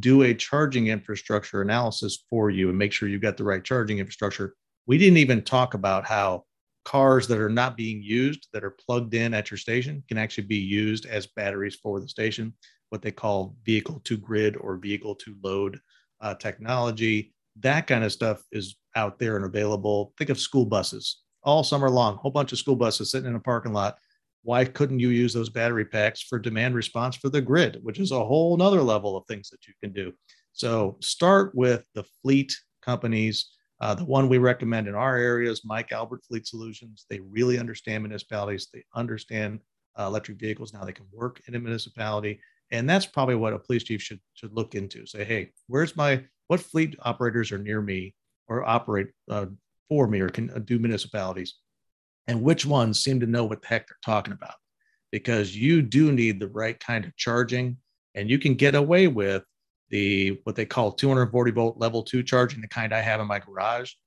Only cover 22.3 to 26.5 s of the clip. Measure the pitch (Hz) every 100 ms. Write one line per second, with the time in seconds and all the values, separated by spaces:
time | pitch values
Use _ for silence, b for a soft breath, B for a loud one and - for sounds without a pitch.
22.3 | 143 139 123 - 123 117 - 139 131 131
23.3 | 117 127 117 117 104 98 - _ _ _
24.3 | _ 117 123 127 - 143 131 123 120 120
25.3 | 120 110 117 117 113 107 110 107 - -
26.3 | 120 117